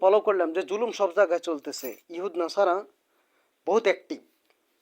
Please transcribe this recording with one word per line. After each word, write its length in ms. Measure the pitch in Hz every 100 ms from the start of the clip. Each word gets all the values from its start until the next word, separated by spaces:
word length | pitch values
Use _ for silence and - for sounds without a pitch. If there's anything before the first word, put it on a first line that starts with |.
ফলো 200 | 190 208
করলাম 320 | 208 196 165
যে 100 | 165
জুলুম 300 | 185 208 233
সব 180 | 190 196
জায়গায় 280 | 202 185 170 170
চলতেছে, 480 | 151 143 - 127 104 _
ইহুদ 260 | 170 190 170
নাসারা 480 | 165 196 190 185 208 _ _ _ _ _ _ _ -
বহুত 160 | 214
অ্যাক্টিভ, 380 | 214 175 - 262 _ _ _ _ _ _